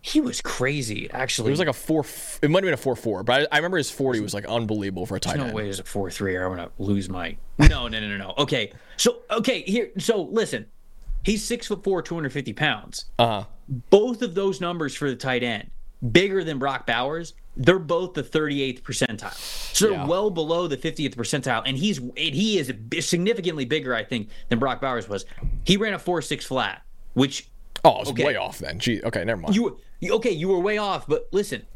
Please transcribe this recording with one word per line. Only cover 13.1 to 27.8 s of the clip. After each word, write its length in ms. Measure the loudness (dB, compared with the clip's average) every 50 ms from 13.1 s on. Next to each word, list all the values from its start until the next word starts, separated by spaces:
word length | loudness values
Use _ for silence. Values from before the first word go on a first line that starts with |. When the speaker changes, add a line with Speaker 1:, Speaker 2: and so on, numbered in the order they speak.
| 4 4
Speaker 2:
Uh-huh. 240 | 4 4 4 -2 -4 -8 -12 -16 -10 -8 -8 -8 4 6
Speaker 1:
Both 320 | 8 8 8 4 0 -2
of 140 | -4 -2 -2
those 260 | 0 0 0 0 0
numbers 340 | -2 -4 -2 -2 -4 -4 -4
for 140 | -2 -2 -2
the 80 | -2
tight 260 | -2 -2 0 0 0 0
end, 260 | 0 -2 -4 -6 -8 -10 -10 -10 -12 -8 -4 -4 4 4
bigger 320 | 4 4 6 0 0 0
than 140 | 0 -2 -2
Brock 280 | 0 0 -2 -2 -2
Bowers, 460 | 0 0 0 0 -2 -4 -6 -8 -10 -14 -18 -18 -12 -6
they're 200 | 4 6 6 6
both 360 | 6 4 0 0 0 0 -2 -4
the 100 | -6 -6
thirty-eighth 600 | 0 0 0 0 2 0 0 -2 -2 -4 -6 -8
percentile. 480 | -8 0 0 0 0 0 -6 -8 -10 -10 -10 -10 -8 -8 -8 -8 -2 2
So 120 | 4 4
they're 80 | 4 4
Speaker 2:
Yeah. 100 | 2 0
Speaker 1:
well 220 | 0 0 2 2 0
below 380 | 0 0 0 0 2 0 2
the 100 | 0 -2
fiftieth 400 | -2 -4 -6 -4 -2 -4 -4 -2
percentile, 460 | -4 -4 -2 -2 -2 0 0 0 0 0
and 120 | -2 -2
he's, 200 | 0 0 0 0
and 160 | 0 -4 -8 -6
he 400 | -4 -4 -2 0 0 2 2 2
is 120 | 2 0 -2
a 40 | -6
bi-, 260 | -8 -6 -6 -4 -4
significantly 640 | 0 0 0 2 2 2 0 0 -2 -4 -2 -2 -2
bigger, 280 | 0 0 -2 0 0 -2
I 120 | -2 -2
think, 240 | -2 -4 -4 -4 -6 -10 -10 0
than 120 | 0 2 2
Brock 200 | 2 0 0 0
Bowers 300 | -2 -2 -2 -2 -4 -4
was. 160 | -6 -6 -6 -8 -10 -4 -2 -2 -2 0 4
He 100 | 4 4
ran 180 | 6 4 -2 -2
a 60 | -4
four 220 | -2 0 0 0
six 240 | 0 -2 -6 -6 -4
flat, 380 | -2 -2 0 0 -2 -4 -8 -14 -18 -16 -14 -14 -4 2
which 340 | 2 2 2 2 -8 -12 -12 -18 -18 -16 -12 -10 6